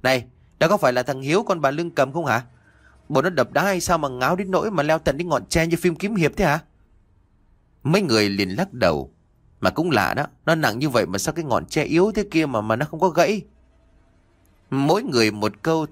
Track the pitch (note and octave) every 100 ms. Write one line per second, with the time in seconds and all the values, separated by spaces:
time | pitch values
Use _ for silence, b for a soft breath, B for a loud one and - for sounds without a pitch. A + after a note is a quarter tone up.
0 | B2+ C3 B2 b b b D#3+ G3+ D3 B2
1 | B2+ C3+ C3+ F3 A3+ F3+ C#3+ D3 E3+ -
2 | C3+ E3+ D3+ A2+ A#2+ b b b b b
3 | _ C#3 D#3+ E3 A#2 C#3 F#3+ F#3 - E3+
4 | D3 B2 B2+ F3+ F#3+ F#3 A3 F#3+ D3 D#3+
5 | - C#3+ F3 C#3+ - E3+ E3 E3 F3+ E3
6 | G3 A3 D3+ - F3+ D3+ - _ _ _
7 | _ _ _ _ _ _ _ _ C3 F#3
8 | F#3 A2 G#2 G2 G2 F#2+ F#3+ C3 F#2 D#2
9 | C2 _ _ _ _ _ F#2 - E3+ B2+
10 | F2+ - D3 _ - D#3+ D3 G#2+ D3+ A#2+
11 | E2+ G2 - D#3 D#3 G#2 D#2 - D3 D#3+
12 | G3 G#3+ G3+ D#3+ D#3 A#2+ G#2+ A2+ D3 D#3+
13 | F3+ - E3+ G#3 D#3 _ _ _ _ _
14 | _ _ _ _ _ _ _ C3+ C#3+ F#3
15 | B3 B2+ A2 G#2 G#2 G2+ D#3+ D#3+ D3+